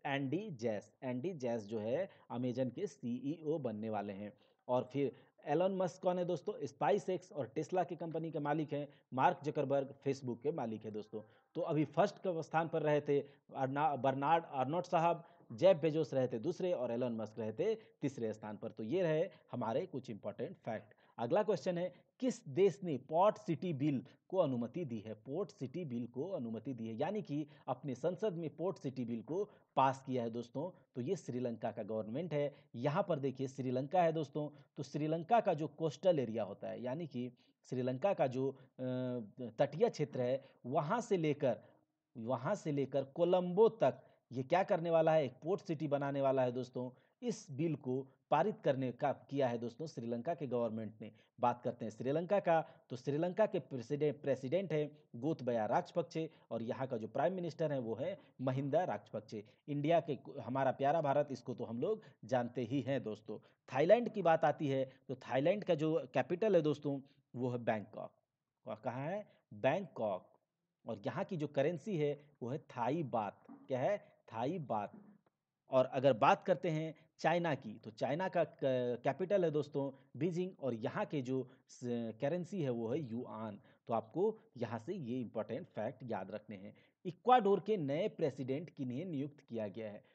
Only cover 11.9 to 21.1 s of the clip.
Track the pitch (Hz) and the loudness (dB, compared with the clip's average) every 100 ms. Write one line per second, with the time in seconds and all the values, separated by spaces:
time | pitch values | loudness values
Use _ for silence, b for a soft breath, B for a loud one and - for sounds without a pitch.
11.9 | 165 202 - 196 165 147 160 165 165 151 | 4 2 2 -4 -4 -2 0 0 0 4
12.9 | 147 147 143 127 B _ 135 131 143 156 | 2 4 2 0 B _ -2 0 2 2
13.9 | 139 135 135 143 165 165 139 131 170 175 | 4 2 2 4 4 2 -2 0 0 2
14.9 | 170 170 160 B B - 110 180 170 160 | 4 4 2 B B -16 4 6 6 4
15.9 | 156 151 135 123 117 135 175 - 120 123 | 2 0 2 0 0 -2 -2 -2 0 0
16.9 | 120 127 113 104 120 110 110 202 220 - | 0 0 -2 -6 -6 -6 -2 -2 -2 -8
17.9 | _ 143 135 110 107 107 101 113 - 110 | _ -6 -2 -4 -4 -10 -10 -10 -8 -2
18.9 | 180 170 156 185 B _ 123 113 131 185 | 0 2 2 0 B _ -4 -2 -2 -2
19.9 | 135 127 101 107 98 143 180 131 107 110 | -8 -8 -8 -8 -6 -8 -8 -8 -8 -10
20.9 | b b | b b